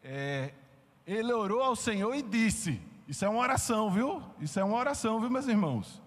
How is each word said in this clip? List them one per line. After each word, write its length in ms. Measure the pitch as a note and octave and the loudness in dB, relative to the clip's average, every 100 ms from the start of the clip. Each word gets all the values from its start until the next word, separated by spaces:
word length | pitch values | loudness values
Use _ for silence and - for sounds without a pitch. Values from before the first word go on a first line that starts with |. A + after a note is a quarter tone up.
É, 500 | C3+ C#3 C#3 C#3 C3+ - - - _ _ - | -10 -6 -4 -2 -4 -8 -20 -20 _ _ -6
"ele 260 | G#3 A#3 | -2 0
orou 300 | A#3+ G3 A3+ | 0 2 2
ao 140 | C4 A#3 | 2 0
Senhor 360 | B3 G3+ G#3 | -2 0 0
e 80 | C#4 | -2
disse", 580 | A#3+ A3+ A3+ - E3+ A2 D#2+ - - | -2 2 2 2 -2 -4 -8 -20 -12
isso 160 | C#3 | -2
é 40 | G3+ | 0
uma 120 | A3+ | 2
oração, 500 | B3 C4 - A3 G#3+ | 2 2 2 2 2
viu? 300 | F#3+ C4 E4 B3+ - | 2 0 -2 -8 -8
Isso 180 | D3+ G3 | -4 0
é 60 | |
uma 120 | G3 A3+ | 2 2
oração, 440 | C4 C#4+ A3+ A3 | 0 0 0 0
viu, 100 | A#3+ | 0
meus 160 | C4 C4+ | 0 2
irmãos? 560 | G#3+ E3 A#2 - - | 4 4 0 -4 -12